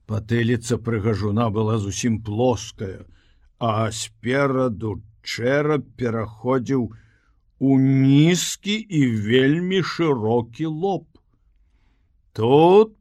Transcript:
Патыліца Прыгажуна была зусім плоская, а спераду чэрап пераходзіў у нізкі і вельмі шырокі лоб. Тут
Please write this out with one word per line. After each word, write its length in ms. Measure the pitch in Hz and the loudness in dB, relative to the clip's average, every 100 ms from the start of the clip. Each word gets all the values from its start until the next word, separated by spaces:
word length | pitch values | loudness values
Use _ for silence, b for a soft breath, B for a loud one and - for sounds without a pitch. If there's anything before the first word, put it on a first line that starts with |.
| - | -10
Патыліца 640 | 107 110 117 117 123 - 113 | -8 -2 -2 0 -2 -2 -4
Прыгажуна 720 | 113 113 107 104 104 104 117 | -2 -4 -2 -2 -2 -2 -2
была 300 | 104 107 113 | -2 -2 -2
зусім 400 | 101 95 123 107 | -4 -4 -2 -4
плоская, 880 | 110 104 127 107 - - 98 90 - _ _ _ _ _ | -4 -2 0 0 -6 -14 -14 -14 -20 _ _ _ _ _
а 300 | 117 107 110 110 | -2 -2 -2 -6
спераду 1040 | - - 117 135 139 131 127 92 110 90 - _ | -12 -10 -4 0 0 0 -2 -4 -6 -8 -12 _
чэрап 640 | - - 120 143 151 151 123 - | -14 -6 -2 0 0 -2 -4 -6
пераходзіў 960 | 123 110 107 110 123 131 120 135 110 b b b b b _ _ | -4 -4 -6 -6 -2 -2 0 -2 -2 b b b b b _ _
у 180 | 131 135 | 2 4
нізкі 960 | 135 135 135 139 160 175 - - 196 214 | 4 4 4 6 4 2 -2 -8 -6 -6
і 300 | - 160 131 110 | -4 0 0 0
вельмі 560 | 104 127 135 160 180 190 | 2 2 4 2 0 -2
шырокі 840 | 160 - 165 131 107 120 117 117 160 | -2 -2 -2 0 0 -2 -2 -8 -8
лоб. 400 | 156 190 180 - _ _ _ _ _ _ _ _ _ _ _ _ - | -6 -4 -6 -8 _ _ _ _ _ _ _ _ _ _ _ _ -4
Тут 600 | 113 143 170 196 220 - | 2 6 8 6 6 0